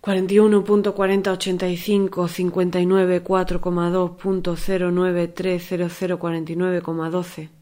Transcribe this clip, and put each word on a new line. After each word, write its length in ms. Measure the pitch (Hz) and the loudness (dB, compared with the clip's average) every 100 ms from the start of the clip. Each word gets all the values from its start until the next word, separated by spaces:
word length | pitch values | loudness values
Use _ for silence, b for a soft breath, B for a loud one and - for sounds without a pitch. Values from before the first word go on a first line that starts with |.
Cuarenta 320 | - 190 190 | -2 -2 4
y 60 | 202 | 6
uno 260 | 214 208 | 6 4
punto 300 | 202 208 202 | 4 2 2
cuarenta 380 | 196 190 196 196 | 0 2 2 0
ochenta 360 | 185 190 180 180 | -2 -2 -2 -2
y 80 | 175 | -4
cinco 520 | 190 202 190 180 175 | 0 2 2 0 -4
cincuenta 520 | 170 180 175 180 180 | -2 -2 0 0 0
y 60 | 180 | 2
nueve 340 | 190 185 180 | 4 4 0
cuatro 400 | 175 190 185 180 | 0 0 0 -2
coma 300 | 185 175 175 | 0 0 0
dos 220 | 185 180 | 0 -2
punto 440 | 175 196 190 175 170 | -4 -4 -2 -2 -2
cero 340 | - 190 180 | -2 0 0
nueve 380 | 175 185 175 170 | 2 2 0 -2
tres 380 | - 185 180 175 | -4 -2 -2 -4
cero 200 | 180 175 | -4 -4
cero 280 | 170 185 175 | -4 -4 -4
cuarenta 340 | 170 165 160 | -4 -4 -4
y 40 | 165 | -2
nueve 240 | 185 180 | 0 -2
coma 300 | 170 165 160 | -4 -6 -2
doce. 400 | 175 175 - 156 _ | -4 -4 -12 -16 _